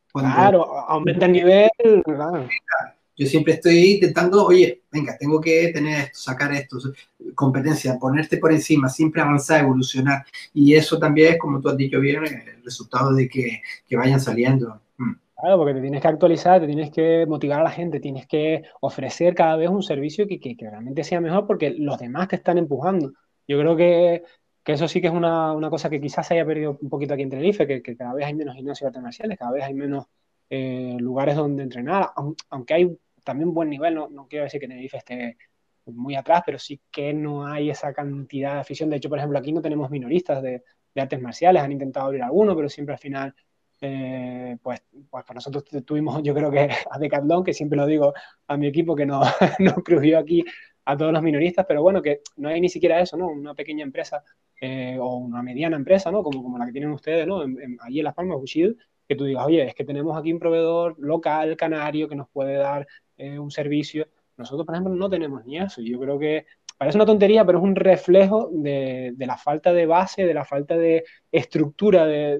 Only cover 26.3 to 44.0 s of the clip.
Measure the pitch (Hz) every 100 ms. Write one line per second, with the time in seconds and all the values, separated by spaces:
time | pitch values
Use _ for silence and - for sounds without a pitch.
26.3 | 170 151 156 151 143 143 143 143 139 135
27.3 | 131 175 202 143 131 123 117 123 135 143
28.3 | 147 143 135 135 - 139 127 240 - 220
29.3 | 190 123 135 139 139 143 139 - _ _
30.3 | _ _ 135 131 127 127 123 120 131 139
31.3 | 147 147 139 131 123 131 196 170 - 143
32.3 | 156 - 135 120 160 180 160 _ _ -
33.3 | 131 170 165 156 143 165 160 147 139 135
34.3 | 151 139 143 127 127 131 131 - 123 120
35.3 | 117 _ _ _ _ - 117 135 139 147
36.3 | 170 165 139 - 143 _ - 147 151 151
37.3 | 143 143 147 147 143 147 139 143 139 131
38.3 | 139 139 143 - 139 156 147 143 143 143
39.3 | 143 135 160 156 151 131 143 123 175 -
40.3 | 135 131 123 - _ _ 135 135 139 123
41.3 | - 170 175 139 139 135 135 135 139 123
42.3 | 175 214 165 147 147 143 131 143 135 139
43.3 | - _ _ _ _ 139 135